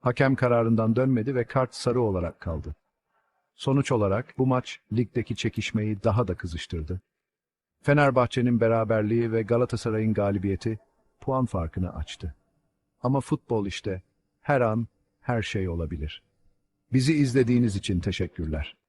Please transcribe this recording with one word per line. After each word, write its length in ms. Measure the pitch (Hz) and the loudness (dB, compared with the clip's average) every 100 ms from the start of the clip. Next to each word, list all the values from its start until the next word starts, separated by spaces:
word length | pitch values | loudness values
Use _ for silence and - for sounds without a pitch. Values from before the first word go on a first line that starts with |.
Hakem 340 | 127 120 135 | -2 2 2
kararından 600 | 135 127 117 113 113 110 113 | 4 2 4 4 4 4 2
dönmedi 380 | 131 123 110 | 2 2 0
ve 100 | 131 | -2
kart 300 | 117 139 127 | -2 -2 -2
sarı 260 | - - 120 | -2 -2 0
olarak 400 | 113 92 85 - | 2 0 -4 -6
kaldı. 340 | - 78 71 76 _ _ _ _ _ _ _ _ | -8 -6 -8 -14 _ _ _ _ _ _ _ _
Sonuç 320 | - 135 135 | 0 0 2
olarak 420 | 120 104 98 - - | 2 2 0 -4 -2
bu 80 | 131 | 2
maç 340 | 127 - - _ | 2 -2 -14 _
ligdeki 440 | 110 120 - 110 107 | -2 0 -2 -4 -4
çekişmeyi 680 | 117 - 107 110 107 104 | -4 -4 -4 -2 -2 0
daha 260 | 113 104 104 | 0 2 0
da 60 | |
kızıştırdı. 640 | 87 90 80 - 85 78 90 _ _ _ _ _ _ _ _ | -2 -6 -8 -8 -8 -6 -8 _ _ _ _ _ _ _ _
Fenerbahçe'nin 760 | - 147 143 131 120 - 123 120 | 2 4 4 4 2 2 2 4
beraberliği 720 | 113 113 110 110 107 113 117 | 4 2 2 0 2 0 0
ve 100 | 113 | -2
Galatasaray'ın 720 | 104 120 120 117 120 110 110 | 0 0 0 -2 -2 0 0
galibiyeti 640 | 104 101 101 98 95 113 107 _ _ _ _ | 0 0 0 -2 -2 -4 -6 _ _ _ _
puan 260 | - 131 127 | -4 0 0
farkını 480 | 95 82 - 90 | -2 -6 -4 -6
açtı. 400 | - 78 - 82 - _ _ _ _ _ _ | -6 -10 -8 -12 -12 _ _ _ _ _ _
Ama 180 | 123 135 | -2 -2
futbol 460 | - 151 _ 113 101 | 0 -6 _ -2 -2
işte, 360 | - - 92 _ _ _ _ | -6 -8 -8 _ _ _ _
her 200 | - 143 | 0 2
an 260 | 120 110 113 _ _ _ | 2 0 -4 _ _ _
her 220 | - 120 | -4 -4
şey 260 | 101 107 92 | -2 -4 -2
olabilir. 540 | 82 80 73 76 - _ _ _ _ _ _ _ | -4 -6 -6 -8 -10 _ _ _ _ _ _ _
Bizi 220 | 131 127 | 0 2
izlediğiniz 640 | 156 139 127 120 123 120 98 | 2 2 2 4 4 2 0
için 240 | - 92 | -2 -2
teşekkürler. 760 | 101 92 90 - 80 76 73 - | 0 -4 -6 -6 -6 -4 -6 -12